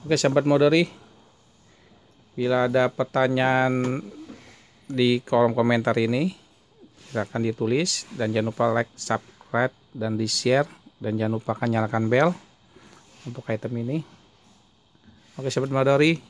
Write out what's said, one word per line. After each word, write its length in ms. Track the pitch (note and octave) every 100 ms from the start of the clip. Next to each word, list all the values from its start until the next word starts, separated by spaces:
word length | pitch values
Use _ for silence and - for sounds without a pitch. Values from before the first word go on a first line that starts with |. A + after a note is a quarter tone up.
Oke, 160 | D3 D#3
sahabat 320 | C#3+ C#3+ C#3+
Modori. 400 | C#3+ D3 D#3+ E3+ - - - _ _ _ _ _ _ _ _ _ _ _
Bila 320 | - B2 B2+ B2
ada 240 | B2+ B2+
pertanyaan 1120 | - C3 C#3 C3 C3 C3 C3 C3 B2+ B2+ C3 G3+ D4 - - - - _ _ _
di 320 | C3 B2 B2
kolom 320 | - B2 A#2+
komentar 400 | A#2 A#2 A#2+ A#2+ A#2
ini, 320 | A2+ B2 F3 - _ _ _ _ - _ -
silakan 320 | A#2+ G2+ A#2 A2+
ditulis 640 | A2 A2 B2+ F3+ - - F#3+
dan 160 | A2+
jangan 160 | A2 A2+
lupa 240 | G#2+ A#2
like, 160 | A2+ A#2+ -
subscribe, 800 | - A2 - _ - A#2 B2+ _ _
dan 240 | - A2 A2
di-share, 480 | A2 - B2 C3 D3 - - _
dan 240 | A2 G#2+
jangan 160 | A2 A2
lupakan 320 | - A2 A#2+
nyalakan 400 | A2+ A2 A2+ A2+
bel 240 | B2 D#3+ F3 - _ _ - - - - - -
untuk 160 | A#2+ -
item 320 | A2 A2+ A#2+ A#2
ini. 160 | D3+ D3 - _ _ _ _ _ _ _ _ - _ _ -
Oke, 160 | C3+
sahabat 160 | B2+ C3+
Modori 480 | C3+ C3+ C#3 D#3 E3 -